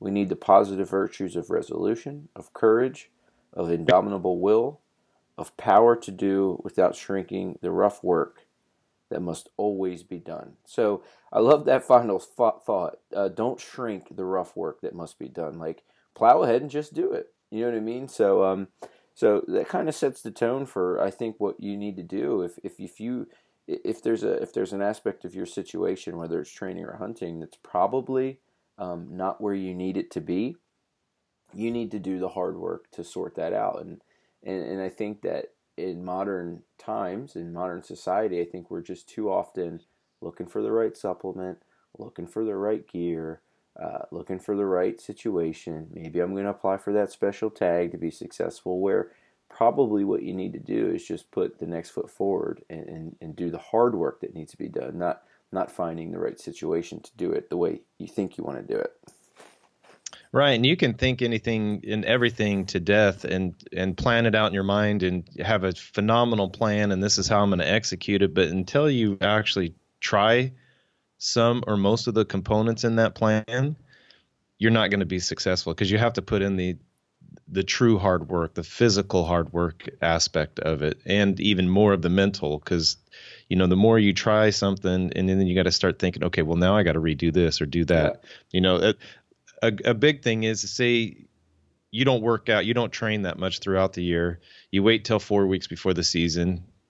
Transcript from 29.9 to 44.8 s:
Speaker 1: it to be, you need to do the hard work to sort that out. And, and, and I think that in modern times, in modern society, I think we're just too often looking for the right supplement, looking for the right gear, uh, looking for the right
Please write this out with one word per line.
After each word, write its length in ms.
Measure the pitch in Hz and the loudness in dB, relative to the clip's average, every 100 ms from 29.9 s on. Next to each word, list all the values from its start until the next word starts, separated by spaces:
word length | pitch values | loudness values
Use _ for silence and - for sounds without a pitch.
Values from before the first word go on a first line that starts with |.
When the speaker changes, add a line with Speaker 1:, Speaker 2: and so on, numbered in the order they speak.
| 90 | -4
Speaker 1:
it 140 | - | -6
to 80 | - | -8
be, 360 | 78 87 120 170 _ _ _ _ _ _ _ _ _ | -4 -4 -4 -8 _ _ _ _ _ _ _ _ _
you 160 | 92 113 | -8 -6
need 200 | 120 110 | -4 -6
to 80 | 107 | -8
do 200 | 92 92 | -8 -6
the 120 | 92 | -6
hard 260 | 98 90 87 | -4 -6 -6
work 340 | 90 85 _ | -8 -8 _
to 120 | - | -16
sort 300 | 85 92 82 | -14 -10 -10
that 180 | - 82 | -6 -4
out. 280 | 101 107 - | -2 -2 -6
And, 200 | - - _ _ _ _ | -12 -18 _ _ _ _
and, 200 | - 95 | -10 -8
and 200 | 69 95 | -6 -6
I 60 | 95 | -8
think 340 | - 104 104 | -6 -8 -6
that 300 | - 76 - _ _ - | -6 -6 -8 _ _ -10
in 280 | 92 87 | -8 -8
modern 580 | 90 92 98 95 87 85 _ _ | -8 -6 -4 -4 -8 -12 _ _
times, 580 | - 110 95 98 139 87 | -10 -6 -6 -8 -12 -12
in 160 | 85 | -12
modern 300 | 120 90 87 | -8 -8 -8
society, 580 | - 90 - 95 110 87 | -12 -12 -4 -2 0 -2
I 40 | |
think 260 | 85 90 85 | -4 -8 -12
we're 120 | 87 | -12
just 260 | 85 92 - | -10 -14 -14
too 220 | - 104 | -8 -2
often 500 | 95 - - 87 82 _ _ _ _ | -2 -4 -8 -8 -10 _ _ _ _
looking 260 | 87 - 90 | -16 -12 -8
for 160 | 107 | -6
the 100 | 107 | -2
right 240 | 113 113 - | 0 0 -4
supplement, 600 | 101 90 95 92 92 87 _ _ _ - | -8 -8 -10 -8 -10 -12 _ _ _ -18
looking 280 | 107 - - | -18 -14 -10
for 180 | - | -6
the 100 | 110 | -4
right 320 | 98 104 107 - | -2 -2 -4 -6
gear, 560 | 87 87 82 80 80 _ _ _ - | -6 -4 -4 -6 -12 _ _ _ -12
uh, 180 | - - - | -10 -10 -10
looking 280 | 87 - 92 | -12 -10 -10
for 160 | - 101 | -4 -2
the 80 | |
right 360 | 101 90 | 0 0